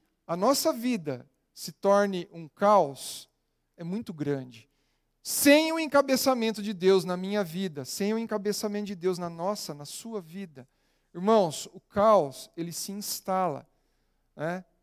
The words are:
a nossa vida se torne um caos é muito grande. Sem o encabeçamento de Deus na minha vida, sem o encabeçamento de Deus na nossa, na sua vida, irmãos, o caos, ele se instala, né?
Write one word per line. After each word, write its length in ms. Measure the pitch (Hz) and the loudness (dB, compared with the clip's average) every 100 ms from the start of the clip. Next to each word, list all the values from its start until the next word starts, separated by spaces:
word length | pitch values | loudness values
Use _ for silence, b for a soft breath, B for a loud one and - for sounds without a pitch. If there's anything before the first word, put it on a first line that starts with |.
| _ _ - | _ _ -8
a 80 | 175 | 0
nossa 380 | 220 285 320 | 2 2 0
vida 560 | 254 247 226 151 123 131 _ _ | 0 -2 -2 -4 -8 -10 _ _
se 180 | - - | -16 -16
torne 560 | - 196 202 202 185 - | -2 4 4 4 -2 -8
um 140 | 170 156 | -14 -14
caos 840 | - 202 208 147 131 - - - _ _ _ _ - | 0 6 6 4 -4 -14 -14 -18 _ _ _ _ -14
é 60 | |
muito 300 | 170 202 220 | -8 -8 -8
grande. 540 | 156 143 139 127 113 _ _ _ _ _ _ | -6 -4 -4 -6 -20 _ _ _ _ _ _
Sem 480 | - - 285 294 320 | -6 2 6 6 6
o 80 | 320 | -2
encabeçamento 840 | 311 277 269 262 269 247 226 214 | 0 2 2 2 2 2 0 -2
de 100 | 202 | -6
Deus 320 | 190 185 190 180 | 0 4 4 2
na 100 | 180 | -6
minha 280 | 190 208 | -2 -2
vida, 420 | 175 170 196 143 127 | -2 -4 -6 -8 -10
sem 280 | - 202 | -4 -2
o 40 | 220 | -2
encabeçamento 720 | 226 214 202 202 214 208 202 | -4 -4 -4 -4 -4 -6 -6
de 80 | 190 | -4
Deus 240 | 180 180 | -2 -2
na 100 | 175 | -6
nossa, 440 | 165 180 208 - | -4 -4 -4 -8
na 120 | 147 147 | -12 -12
sua 340 | - 233 220 | -14 -10 -10
vida, 480 | 160 185 190 135 120 _ _ _ _ | -10 -14 -14 -16 -20 _ _ _ _
irmãos, 560 | 170 196 226 175 - - | -2 4 6 6 0 -12
o 80 | 190 | -16
caos, 720 | _ 208 214 208 139 131 - - | _ 4 6 6 4 -6 -14 -10
ele 160 | 170 | -8
se 180 | 165 - | -8 -10
instala, 800 | 196 196 - - 185 180 135 - _ _ _ _ _ _ - | -10 -8 -8 -4 -2 -2 -4 -12 _ _ _ _ _ _ -8
né? 300 | 156 185 - _ | -6 -8 -12 _